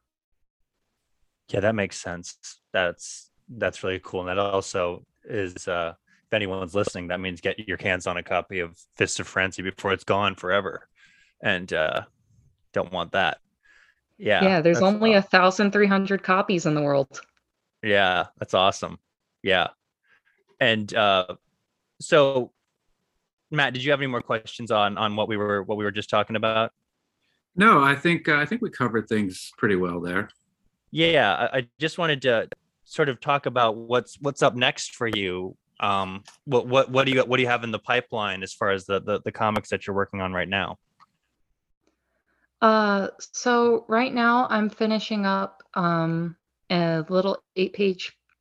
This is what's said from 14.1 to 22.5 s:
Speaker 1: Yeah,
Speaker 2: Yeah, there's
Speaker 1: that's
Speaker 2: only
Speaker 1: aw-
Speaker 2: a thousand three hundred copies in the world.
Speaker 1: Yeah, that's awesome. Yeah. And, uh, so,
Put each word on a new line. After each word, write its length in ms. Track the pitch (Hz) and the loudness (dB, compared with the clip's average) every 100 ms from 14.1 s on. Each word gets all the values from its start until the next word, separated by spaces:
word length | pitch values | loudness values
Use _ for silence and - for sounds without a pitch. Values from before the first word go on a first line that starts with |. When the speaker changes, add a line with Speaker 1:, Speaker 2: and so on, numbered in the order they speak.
| - | -6
Speaker 1:
Yeah, 240 | 202 190 | 0 2
Speaker 2:
Yeah, 180 | 190 180 | 4 4
there's 200 | 165 170 | 4 4
Speaker 1:
that's 20 | |
Speaker 2:
only 320 | 190 208 220 | 4 4 4
Speaker 1:
aw- 40 | 202 | 4
Speaker 2:
a 40 | |
thousand 500 | 196 185 185 185 202 | 4 4 4 4 2
three 140 | 208 202 | 4 2
hundred 360 | 196 196 196 | 2 0 -2
copies 440 | - 190 202 175 160 | 0 0 2 0 0
in 80 | |
the 80 | 151 | 0
world. 380 | 143 139 139 - - _ _ _ _ _ | 2 0 -2 -6 -20 _ _ _ _ _
Speaker 1:
Yeah, 440 | 107 101 95 90 85 - | 0 2 4 2 -2 -8
that's 160 | - | -2
awesome. 440 | 98 95 - 85 85 _ _ _ _ | 2 2 0 -6 -12 _ _ _ _
Yeah. 260 | 95 92 80 - _ _ _ _ _ _ _ - | 0 0 0 -6 _ _ _ _ _ _ _ -2
And, 320 | 127 110 104 | 0 0 -2
uh, 420 | 101 104 95 90 90 _ _ _ _ _ - | 0 2 2 0 -8 _ _ _ _ _ -20
so, 520 | - 160 139 135 120 | 2 4 4 2 -4